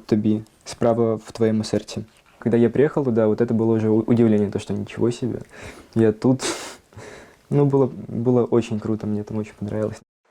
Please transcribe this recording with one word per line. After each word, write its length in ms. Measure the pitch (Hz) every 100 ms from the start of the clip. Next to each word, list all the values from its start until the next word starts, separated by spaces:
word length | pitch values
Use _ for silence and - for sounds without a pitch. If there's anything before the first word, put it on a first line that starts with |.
| -
тобі, 340 | 107 107 107 110 _
справа 500 | - - 120 117 113
в 180 | 110 -
твоєму 320 | - 110 110
серці. 360 | 107 107 - - 107 _ _ -
Когда 180 | 117 117
я 140 | 117
приехал 340 | 123 151 -
туда, 220 | 135 113 110
вот 140 | 107
это 140 | 120
было 220 | 113 113 113
уже 120 | 110
у-, 140 | 107 110
удивление, 440 | 120 117 104 101
то, 80 | -
что 160 | -
ничего 360 | 101 101 - 113
себе, 260 | 120 120 - - - - - -
я 180 | 113 110
тут. 300 | 107 127 127 -
<laughs> 60 | - - - _ - - - - _ -
Ну, 120 | 143
было, 260 | 143 135 131 - -
было 360 | - 120 123
очень 340 | 113 120 117 107
круто, 280 | 107 107 107
мне 160 | 104
там 160 | 104 107
очень 160 | 107 -
понравилось. 440 | 104 104 107 110 _ _ _